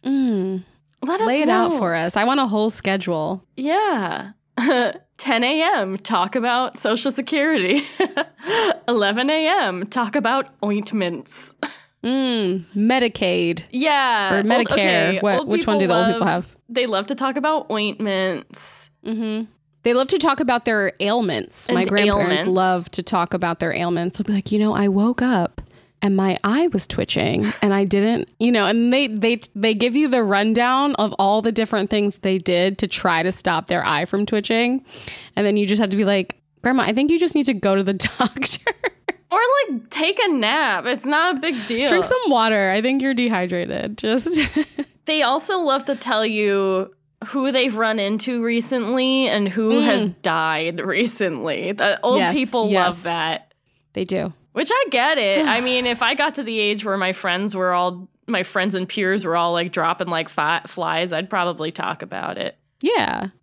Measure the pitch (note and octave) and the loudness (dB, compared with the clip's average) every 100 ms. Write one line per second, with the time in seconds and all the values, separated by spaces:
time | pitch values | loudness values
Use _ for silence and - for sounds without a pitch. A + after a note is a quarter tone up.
0 | B3+ C4+ B3+ G#3 F#3 F#3 F#3 _ _ _ | 0 0 2 0 -2 -4 -8 _ _ _
1 | C4+ F#4+ A4 C#4 D4+ E4+ F4 D4+ F#3 E3 | -4 0 2 2 4 4 2 0 0 0
2 | E3+ G3+ A3+ C#4 B3+ G#3+ A3 - G3 G3 | 0 0 2 2 2 0 0 -2 -2 -2
3 | F#3 E3 D#3 F#3+ _ - C#4 F4+ G#4+ C4+ | 0 -2 -2 -6 _ -6 0 0 2 0
4 | F#3 C#2+ G3 - _ - B3 B3+ A#3 - | -2 -6 -8 -16 _ -2 2 2 2 -4
5 | _ - C4 A3+ A#3+ D#4 E4 F4 F#3+ F#3+ | _ -10 -2 0 2 2 2 0 -2 -6
6 | - G#3+ F#3+ B3+ A#3 B3 B3+ - G#3 A3 | -2 0 0 0 0 0 -2 -4 -2 0
7 | C#4 C4 C4 D#4 D4+ D4+ F#3 C#4+ C#4+ - | -2 -4 -2 0 2 2 2 0 -2 -4
8 | F#4 - E4 _ E4 A4+ G#4+ - - A#3+ | -2 -2 -6 _ -4 0 0 -2 -2 0
9 | G3 G#3+ C4+ D#4 D#4 F#4+ A3+ F3+ G3+ C4 | 2 0 0 0 2 0 0 -4 -4 -4
10 | A3+ C#4+ A3+ C4+ C4+ _ G#3 G#3 G#3 A3 | -2 0 0 -2 -4 _ -2 -2 -2 -2
11 | F3 E3+ - - - - - - _ _ | -2 -4 -10 -14 -14 -10 -10 -10 _ _
12 | A#3 C4+ C4 A#3 F#3+ F#3 E3 G3+ A3 B3+ | -2 0 0 0 0 -2 -4 0 2 4
13 | A#3+ - F#3 F3+ E3+ E3 - B3+ D#4 C#4+ | 2 0 0 0 0 -2 -6 -2 2 2
14 | C4 A3+ F#3+ G3 G#3 A#3+ A3+ G#3+ F#3+ F3 | 2 2 2 2 2 2 2 2 2 2
15 | E3 F#3 G3+ F3+ C#4+ G#3+ A3+ G3 F#3+ E3+ | 2 0 0 0 0 0 2 2 4 4
16 | F3 A#3 G#3 F3 - _ _ A#3+ B3+ G3 | 2 2 0 -2 -4 _ _ -4 0 -2
17 | G#3 C4+ C4+ C4+ D4 D#4 - G#3+ G#3 - | -2 -4 -2 -2 0 -2 -2 -2 -2 -2
18 | G#3 F#3+ F#3+ E3 - - - - - _ | -2 0 0 -4 -8 -14 -12 -12 -14 _
19 | - A3 A3 G#3+ A3 _ _ _ A#3 B3 | -8 -4 -4 -6 -8 _ _ _ 0 2
20 | C4+ F#4 D#4 C4+ C4 A#3+ A#3+ G#3+ G3 - | 2 2 2 2 0 0 0 0 0 -2
21 | G3+ A#3 G#3 A#2+ - - - - F#3+ G3+ | 0 0 0 -2 -6 -10 -2 0 2 2
22 | G#3 G3+ F3+ D#3 F3+ F#3 F#3 F3+ F3 - | 4 4 2 2 2 2 2 0 -2 -8
23 | F3 F3+ E3+ F#3 F3 E3+ E3+ - F3 E3+ | -2 -2 0 -2 -2 -2 -2 -2 -2 0
24 | E3+ - G#3 G3+ - G#3+ G#3+ - G3+ G3 | -2 -4 -2 -2 0 2 2 2 2 4
25 | A3 B3 B3+ G#3+ E3+ - - - _ _ | 2 2 2 2 0 -4 -16 -20 _ _
26 | G3+ F#3+ F#3+ F3+ G3+ B3+ E4+ G3 - - | 0 2 2 0 0 2 2 0 -4 -4
27 | - - - - G#3 - G#3 G3 G3 G3 | -2 0 0 0 -2 0 2 2 2 2
28 | G#3+ A#3 - _ A#3 A#3 G3 A3+ A#3+ C4 | 2 0 -4 _ 2 4 4 2 4 2
29 | C4+ G#3+ A3+ A#3 - G3+ A3 G#3+ A#3+ B3 | 0 0 0 0 -4 -2 0 2 2 2
30 | D4+ B3 G#3+ G3+ G#3+ A3+ A#3+ C4 C#4+ C#4 | 2 2 2 2 4 2 2 2 2 2
31 | G#3 - G3 G#3+ A3+ A3 A3 G#3+ G3+ G#3+ | -2 2 2 2 2 0 0 0 0 0
32 | G3+ - F#3+ F#3+ F3 F3 F#3 F#3+ G3 - | 0 -2 -2 0 2 2 2 0 -4 -2
33 | F#3 E3 F3 F#3 F#3 E3 - F3 - D3+ | 0 2 0 -2 -2 -2 0 -2 0 -2
34 | F3+ G3+ G#3 G#3+ G3+ A3+ A#3+ C4 - - | 0 -2 0 -2 0 0 0 -2 -6 -18
35 | - - - - G3+ G#3 G3+ G#3 G#3 G3 | -16 -16 -8 0 2 2 2 2 2 2
36 | G3+ G3+ F#3 - _ _ A#3+ C4 - A3+ | 2 0 -2 -10 _ _ 0 2 2 2
37 | D4 E4 E4+ D4+ C#4 G#3 G3 G3 G3 F#3+ | 2 2 2 2 0 2 2 2 2 0
38 | - - B3 - - - - - G#4+ _ | -4 -2 -2 -2 -6 -4 -6 -4 -8 _
39 | - G4 _ F#4 A#4+ C#5 A#4+ B3 - C#4+ | -10 -10 _ 0 2 2 0 -4 -6 -2
40 | D#4+ G4 G#4 C#4+ G#3+ D4 C4+ F#3 A3+ A#3+ | 0 2 2 2 2 2 2 0 -2 -4
41 | B3+ D4 F4 C#4+ D#4+ B3+ G#3 A#3 C#4 F4 | 0 2 2 0 -2 -4 -4 -2 2 2
42 | F4+ B4+ A4+ B3 A3+ G#3+ F#3+ G3 A#3 C4+ | 2 0 2 2 4 2 2 0 0 0
43 | C4+ B3 A#3+ G3+ F3+ F3 F3 - - G#3+ | 0 0 0 0 -2 -4 -4 -4 -6 -4
44 | G#3+ B3 D#4+ E4 C4+ D4+ D4 - C#4+ _ | -2 0 0 0 0 -2 -4 -6 -12 _
45 | - D#4 B3+ C#4 C#4+ F#4+ D#4+ C4 C4+ C4 | -4 0 2 0 -2 -2 0 0 -2 -6
46 | A#3 A3 A3 G#3+ G#3 G3 F#3+ F#3 G3 _ | -2 0 0 0 0 0 0 -2 -4 _
47 | _ _ A3 C#4 C4 C4 C4 G#3+ A3 A3 | _ _ -8 -2 0 2 0 0 0 0
48 | G3 G#3+ A#3 A#3+ A#3 A#3 A#3 B3+ A3 C4 | -2 -2 -2 -2 0 -2 -2 -2 0 0
49 | C4 C4 C4 G#3 G3+ F#3+ A3 A#3 A#3 G3+ | 2 2 2 0 0 0 2 2 4 2
50 | G#3 F3+ F#3 D#3+ D#3+ D#3 E3 E3+ F#3+ E3+ | 0 -2 -2 0 0 -2 -4 -4 -4 0
51 | A#3 - F#3+ C#3+ C3+ C#3 F3 G#3 G3+ - | -2 -2 -4 -2 -4 -4 -6 0 0 0
52 | A#3 G#3 F3 F#3+ B3+ B3 G#3 F#3+ F3+ F3 | 2 2 2 0 0 0 2 2 2 0
53 | F3+ E3+ D#3+ D#3+ _ _ _ _ _ G3+ | -6 -4 -4 -6 _ _ _ _ _ -8
54 | F#3 F#3 E3 - _ G#3 D4 B4 A#4 C4 | -4 -4 -4 -10 _ -6 0 0 2 2
55 | C4+ D#4 G#3 G3 D#4 A3+ B3+ B3+ B3 A#3 | 2 2 2 2 2 0 0 0 0 0
56 | A#3 C4+ D4 C#4+ A3+ A3 G#3 G#3 G#3+ G3 | 0 0 -2 -2 -6 -2 -2 -2 -2 -2
57 | F#3 F#3 F#3+ F3 G3+ F#3 F#3 F3+ F3+ F3+ | -2 -2 -2 -2 -2 -2 0 2 0 -4
58 | F#3 _ - G#3+ F#3 G3 F#3+ F#3 F3+ - | -16 _ -4 -4 -2 -2 -2 -2 -4 -2
59 | F#3 G3+ F3 E3+ E3+ E3+ F3 F3 E3 - | 0 0 0 0 2 0 -2 -2 -2 -2
60 | F3+ E3 D#3+ - D3+ E3+ - - D#3+ D#3+ | -2 -4 -4 -2 0 -2 -4 -6 -4 -2
61 | F3+ D#3+ F#3+ G3 F3+ D#3 D#3 E3+ F#3 E3 | -2 -4 -4 -2 -2 -4 -8 -6 -6 -6
62 | F#3 F2+ E2 - - - _ _ D#4 A4+ | -10 -8 -8 -8 -10 -12 _ _ -2 0
63 | - A1+ F#3+ _ | 0 -2 -8 _